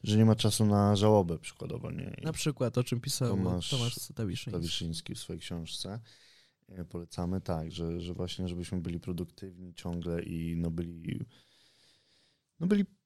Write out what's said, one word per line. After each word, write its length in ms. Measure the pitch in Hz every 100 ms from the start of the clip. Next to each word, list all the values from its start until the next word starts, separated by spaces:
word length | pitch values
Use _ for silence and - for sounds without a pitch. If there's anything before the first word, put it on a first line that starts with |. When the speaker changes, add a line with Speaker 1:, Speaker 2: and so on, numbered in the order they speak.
Speaker 1:
Że 120 | - 107
nie 80 |
ma 100 | 110
czasu 320 | 107 110 - 107
na 300 | 104 101 104
żałobę 420 | 107 107 85 80
przykładowo, 520 | - - 104 - -
nie? 240 | - - -
I 20 |
Speaker 2:
Na 80 | 156
przykład, 460 | - 156 139 120 123
o 60 |
czym 160 | 123 123
pisał 280 | 139 - 120
Speaker 1:
Tomasz 420 | 98 90 90 -
Speaker 2:
Tomasz 240 | 135 117 -
Stawiszyński. 540 | - - 107 98 -
Speaker 1:
Stawiszyński 640 | 92 85 - 82 80 -
w 40 | -
swojej 220 | - 82
książce. 600 | - 87 82 - 92 113 110 - _ _ _ _ _
E, 160 | 92
polecamy, 560 | 85 87 85 - 87 92
tak, 320 | - 82 80
że, 280 | 82 82 85
że 140 | 87
właśnie 340 | 90 90 - 90
żebyśmy 320 | 87 85 92
byli 200 | 85 85
produktywni 760 | - 87 87 - 95 90 90
ciągle 480 | 85 87 87 85 85
i, 340 | - 82 82 85
no, 140 | 85
byli, 500 | 82 85 85 82 - - _ _ _ _ _ _ _ _ _ _ _ _ _
no, 60 | 180
byli 180 | 202 196 _